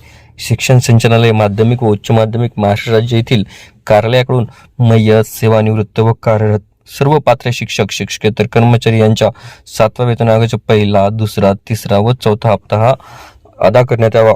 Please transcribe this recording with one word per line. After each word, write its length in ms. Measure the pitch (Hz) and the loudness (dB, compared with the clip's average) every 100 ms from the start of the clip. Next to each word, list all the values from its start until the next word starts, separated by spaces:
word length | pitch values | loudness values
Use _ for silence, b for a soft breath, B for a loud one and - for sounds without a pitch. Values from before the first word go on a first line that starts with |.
| b b b b | b b b b
शिक्षण 400 | - 120 - 127 | -6 -4 0 0
संचालनालय 540 | 127 117 120 117 117 | 2 2 2 2 2
माध्यमिक 500 | 107 104 101 110 123 | 2 0 0 0 0
व 80 | 113 | -2
उच्च 200 | 101 - | -2 0
माध्यमिक 400 | 113 110 117 120 - | 0 0 -2 -6 -2
महाराष्ट्र 360 | 101 104 - | -2 -2 -2
राज्य 240 | 110 120 117 | -2 0 -2
येथील 280 | 117 113 95 B B B - | -2 -2 -4 B B B 0
कार्यालयाकडून 600 | 104 110 127 123 127 107 B B - | 0 2 2 2 0 -2 B B -2
मयत, 460 | 117 110 107 107 107 | 2 4 4 2 0
सेवानिवृत्त 720 | - 110 110 107 110 98 - | -2 0 2 0 -2 -4 -2
व 120 | 113 | -2
कार्यरत 460 | 113 117 107 107 104 - _ _ - | 0 -2 0 0 -2 -6 _ _ -4
सर्व 200 | 139 151 | 0 0
पात्र 320 | 135 120 123 | 0 -2 -2
शिक्षक, 380 | 120 113 - 101 | -6 -6 -6 -6
शिक्षकेतर 560 | - 98 - 107 104 110 | -6 -10 -4 -4 -2 -2
कर्मचारी 540 | 117 120 117 117 113 | 0 2 2 0 0
यांच्या 300 | 107 110 107 - B B B - | 2 2 -2 -4 B B B -2
सातवा 280 | 107 - 123 | -2 -2 -4
वेतन 220 | 113 117 | -2 0
आयोगाचा 280 | 110 113 110 - | 0 0 -4 0
पहिला, 400 | 107 104 104 98 | 0 2 0 0
दुसरा, 440 | 110 107 - 98 | -2 -6 0 0
तिसरा 460 | 98 - 113 - 101 | 0 -4 -8 -2 -2
व 140 | 110 | 0
चौथा 400 | 127 110 104 117 | -2 -2 -2 0
हप्ता 240 | 98 - 107 | -2 -2 -2
हा 180 | 117 135 B B B B _ - | 0 -2 B B B B _ -2
अदा 220 | 92 120 | 0 2
करण्यात 340 | 123 117 113 117 | 0 0 0 2
यावा, 160 | 110 | 2